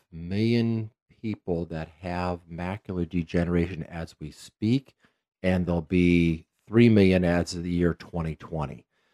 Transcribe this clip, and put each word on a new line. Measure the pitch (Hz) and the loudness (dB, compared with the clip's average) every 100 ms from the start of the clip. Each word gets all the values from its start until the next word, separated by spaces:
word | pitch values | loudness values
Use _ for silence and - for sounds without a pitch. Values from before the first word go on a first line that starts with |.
| _ | _
million | 82 85 101 113 117 117 113 110 - _ _ | -14 -6 -2 0 0 0 -2 -6 -14 _ _
people | 113 104 - 85 85 | -8 -8 -4 -4 -4
that | 80 80 _ | -8 -10 _
have | 90 87 90 87 85 | -8 -6 -4 -6 -10
macular | 85 90 104 - 90 85 | -10 -8 -8 -8 -6 -4
degeneration | 90 80 90 85 87 85 82 | -4 -2 -2 0 0 -2 -6
as | - 85 82 - | -12 -12 -14 -14
we | 78 | -16
speak, | - - _ 107 131 - _ _ _ _ _ | -16 -20 _ -2 -2 -4 _ _ _ _ _
and | 92 92 87 | 0 0 0
there'll | 85 | -2
be | 78 90 87 87 85 82 - _ - | 0 2 4 4 2 0 -8 _ -2
three | 110 120 | 4 6
million | 107 95 92 | 8 6 4
as | 90 87 87 90 | 2 0 -2 -6
of | |
the | 90 | -4
year | 87 87 | 0 2
twenty | 82 - 85 80 78 | 0 -6 -6 -6 -8
twenty. | - 80 71 - _ _ _ | -10 -8 -8 -10 _ _ _